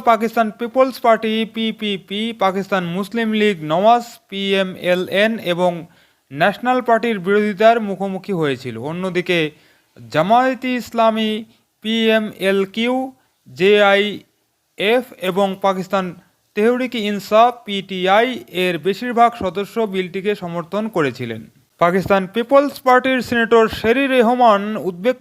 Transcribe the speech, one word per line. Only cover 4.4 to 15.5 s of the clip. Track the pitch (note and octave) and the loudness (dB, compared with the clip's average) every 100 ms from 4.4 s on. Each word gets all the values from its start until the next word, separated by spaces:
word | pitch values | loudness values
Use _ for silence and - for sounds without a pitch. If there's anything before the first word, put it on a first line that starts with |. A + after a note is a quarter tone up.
| G3 G3 F#3 F3+ F3 F3+ F#3 F#3 A3 A3 | -2 0 -2 -4 0 0 0 0 0 0
এবং | D#3+ E3+ F3+ E3+ E3 _ _ _ - | -4 0 0 -2 -10 _ _ _ -10
ন্যাশনাল | C#3 F#3 F#3+ B3 B3+ | -2 -2 0 -2 -2
পার্টির | B3 A3+ A#3 G#3 | 2 0 0 -4
বিরোধিতার | F3 G#3 G#3 F#3 A3 A#3 | 0 0 0 4 4 4
মুখোমুখি | G#3 F#3 G3 F#3+ F#3+ | 0 -6 -6 -6 -6
হয়েছিল। | F#3 D3+ C3 C3 A2 | -4 -2 -4 -8 -10
অন্যদিকে | C3+ F3 F#3+ F3 F3+ F3 D#3 - _ _ _ - | -8 -6 -6 -4 -2 0 -2 -6 _ _ _ -20
জামায়াতে | A#2 C#3+ F3 A#3 C4 B3 B3+ | -4 0 2 4 2 -2 -4
ইসলামী, | B3 - A3+ A3+ A3 A3 G#3+ G#3+ _ _ _ | -6 -4 0 2 2 -2 -4 -10 _ _ _
পিএমএলকিউ, | G#3+ A3+ A3 A3 G#3+ - F#3+ G3 G3 G#3+ A#3+ B3+ C4 - _ _ - | -4 -2 2 0 -2 -4 -2 0 -2 -4 -2 -2 -6 -12 _ _ -14
জেআইএফ | B2+ F#3 G#3 G3+ G3+ G#3 F#3+ - _ _ _ _ - F#3+ B3 A#3 - | 0 4 6 6 4 0 -4 -14 _ _ _ _ -4 0 0 -2 -8
এবং | F3+ F#3 G3 | -4 0 -2